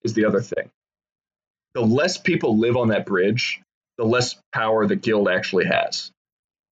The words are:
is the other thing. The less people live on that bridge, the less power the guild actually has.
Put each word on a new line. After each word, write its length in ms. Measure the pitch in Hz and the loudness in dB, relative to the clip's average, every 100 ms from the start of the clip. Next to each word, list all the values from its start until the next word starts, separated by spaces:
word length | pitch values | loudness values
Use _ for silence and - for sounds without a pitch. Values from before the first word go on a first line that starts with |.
is 100 | 120 | -6
the 120 | 107 107 | 0 2
other 160 | 98 | 0
thing. 280 | - - - _ _ _ _ _ _ _ _ _ _ 131 | -2 -8 -10 _ _ _ _ _ _ _ _ _ _ -2
The 60 | |
less 360 | 110 127 180 - | 2 2 2 -2
people 400 | - 160 147 107 | -2 0 2 2
live 180 | 117 123 | 2 2
on 120 | 113 | 0
that 180 | 101 90 | 0 0
bridge, 560 | 95 98 120 - - _ _ _ - | 0 2 0 -4 -8 _ _ _ -4
the 60 | 113 | 0
less 300 | 123 123 - _ | 0 0 -6 _
power 340 | 127 110 110 101 | -4 0 0 0
the 80 | 95 | 0
guild 320 | 113 107 95 | 0 2 2
actually 360 | 90 - 92 85 | 0 0 0 0
has. 460 | - - - - _ _ _ _ _ _ | 0 -2 -6 -12 _ _ _ _ _ _